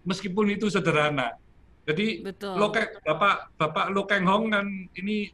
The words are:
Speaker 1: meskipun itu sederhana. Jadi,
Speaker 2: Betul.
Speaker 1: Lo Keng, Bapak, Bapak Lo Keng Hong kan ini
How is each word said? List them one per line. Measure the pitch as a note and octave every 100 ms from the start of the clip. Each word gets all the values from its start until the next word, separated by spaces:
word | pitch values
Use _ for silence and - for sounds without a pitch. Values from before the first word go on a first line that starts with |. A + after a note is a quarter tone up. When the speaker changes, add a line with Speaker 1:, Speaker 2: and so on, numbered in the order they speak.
| F3
Speaker 1:
meskipun | D#3+ G3+ F#3 G#3 G3+
itu | G#3
sederhana. | F#3+ E3 D#3 D3+ C#3+ A#2+ - - - - _
Jadi, | - D#3 G#3+ G#3
Speaker 2:
Betul. | G3 F#3 G3+ F#3
Speaker 1:
Lo | G#3
Keng, | A3 G#3+ -
Bapak, | D#3 D#3 G3+ F3 - -
Bapak | D#3 G3 F3+
Lo | G3 G3
Keng | G3+
Hong | F#3 G3+ A3 G#3
kan | G3+ F#3+ F#3 -
ini | G3 G#3+ G3